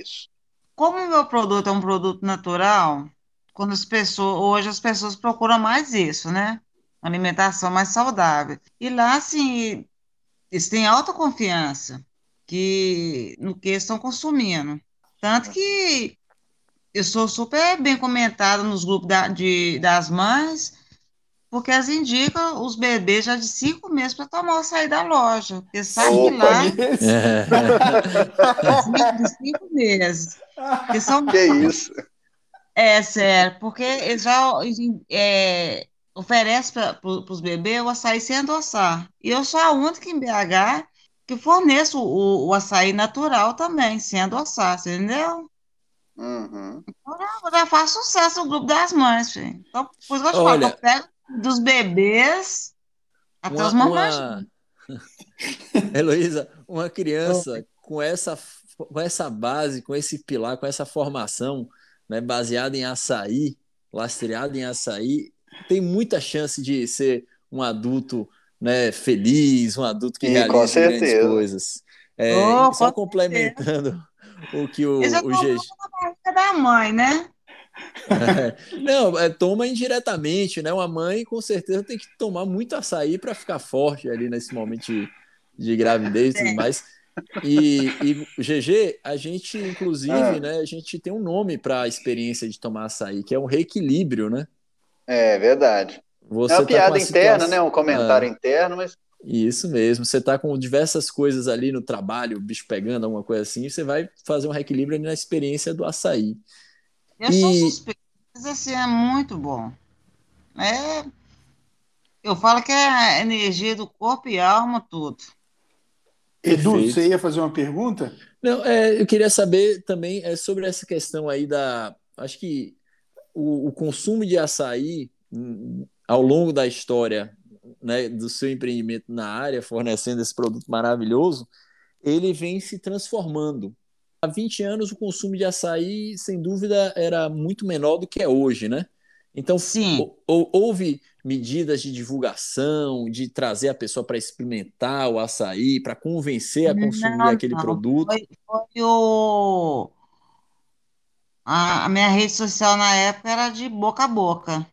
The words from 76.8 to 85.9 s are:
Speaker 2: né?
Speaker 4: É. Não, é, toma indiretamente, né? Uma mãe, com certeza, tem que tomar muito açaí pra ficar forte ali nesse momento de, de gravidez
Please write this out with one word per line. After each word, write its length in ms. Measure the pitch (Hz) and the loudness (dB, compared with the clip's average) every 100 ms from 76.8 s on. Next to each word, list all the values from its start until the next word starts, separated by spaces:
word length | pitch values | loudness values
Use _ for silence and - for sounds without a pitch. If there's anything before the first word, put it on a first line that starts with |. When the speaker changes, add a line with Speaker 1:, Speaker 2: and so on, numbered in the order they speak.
| 214 | 4
Speaker 2:
né? 380 | 220 254 302 339 _ _ - - - - - - | 2 2 0 -4 _ _ -20 -20 -20 -20 -18 -2
Speaker 4:
É. 500 | 208 117 - 123 - - 349 | 2 2 2 0 -4 -12 -6
Não, 380 | 277 277 214 170 | 0 2 4 2
é, 100 | 170 | 0
toma 360 | 160 185 208 240 | 2 0 2 -2
indiretamente, 920 | 247 247 262 - 180 151 180 196 165 | -2 -2 -2 -2 -4 -2 -2 -2 -4
né? 100 | 151 | -4
Uma 160 | 185 175 | -2 -4
mãe, 360 | 160 165 208 | -4 -4 -4
com 160 | 233 233 | -6 -8
certeza, 420 | 220 202 170 190 | -4 -6 -2 -4
tem 140 | 202 233 | -6 -12
que 80 | - _ | -14 _
tomar 260 | 220 180 | -6 -6
muito 300 | 190 185 240 | -4 -6 -6
açaí 440 | 302 294 170 147 180 | -8 -6 -2 -2 -4
pra 160 | - | -6
ficar 240 | - - 160 | -10 -8 -10
forte 500 | - 131 147 139 131 | -6 -2 0 -2 -6
ali 200 | 117 120 | -6 -4
nesse 260 | 120 120 | -6 -8
momento 320 | 123 110 113 - | -8 -8 -8 -6
de, 220 | 110 101 - _ _ _ - | -6 -6 -12 _ _ _ -10
de 180 | 113 113 | -2 0
gravidez 580 | 113 | 2